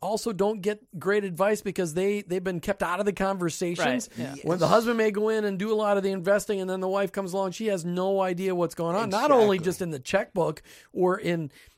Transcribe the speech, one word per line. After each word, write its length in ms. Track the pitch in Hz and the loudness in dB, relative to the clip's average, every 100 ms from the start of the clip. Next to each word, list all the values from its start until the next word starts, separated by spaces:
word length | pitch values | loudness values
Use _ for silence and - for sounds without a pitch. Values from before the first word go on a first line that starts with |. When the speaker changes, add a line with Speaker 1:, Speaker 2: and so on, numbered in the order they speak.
Speaker 1:
also 320 | 180 214 233 | -4 -2 -2
don't 300 | 180 202 220 | 0 0 0
get 180 | 185 208 _ 170 | -4 -4 _ -4
great 240 | 180 208 | 0 0
advice 380 | 196 165 196 208 | 0 0 0 0
because 320 | 208 180 175 | -2 -2 -2
they, 300 | 156 196 208 | 0 0 -2
they've 200 | 180 185 | -2 -4
been 180 | 180 175 | -2 -4
kept 220 | 208 196 | -4 -2
out 160 | 170 180 | -2 0
of 60 | |
the 80 | 208 | -2
conversations. 960 | 185 196 196 175 - 175 175 151 127 - - | 0 -2 0 -2 -2 -4 0 0 0 -4 -8
Speaker 2:
Right, 180 | 139 139 | -8 -6
yeah. 60 | |
Speaker 1:
When 160 | 151 175 | -2 2
the 60 | |
Speaker 3:
Yes. 80 | 156 | 4
Speaker 1:
husband 240 | 208 226 233 | 4 4 2
may 140 | 220 | 2
go 180 | 208 214 | 2 0
in 160 | 220 | 0
and 140 | 208 190 | -2 -2
do 120 | 214 | 0
a 60 | 214 | 0
lot 220 | 214 202 | 2 2
of 40 | |
the 100 | 190 | 0
investing, 500 | 190 175 202 190 202 | 0 2 2 2 -2
and 80 | 185 | -2
then 100 | 190 | -2
the 80 | 185 | -2
wife 240 | 196 196 | 0 -2
comes 220 | 202 190 | -4 -4
along, 160 | 190 190 | -2 -2
she 160 | 170 220 | -2 -2
has 180 | 196 | -2
no 380 | 165 175 190 196 | -2 0 2 2
idea 320 | 185 175 190 | 0 0 -2
what's 200 | 180 165 | 0 -2
going 220 | - 170 185 | -2 -2 0
on. 140 | 220 | 0
Not 200 | 196 294 | 2 4
only 260 | 262 208 190 | 6 6 4
Speaker 3:
Exactly. 80 | 170 | 0
Speaker 1:
just 160 | 170 | -2
in 80 | 175 | -4
the 80 | 143 | -6
checkbook 640 | - 190 233 185 156 151 - - - | 0 0 0 0 0 -2 -14 -20 -10
or 240 | - 180 185 | 0 0 2
in, 320 | 165 170 147 - - | 0 -2 -4 -12 -20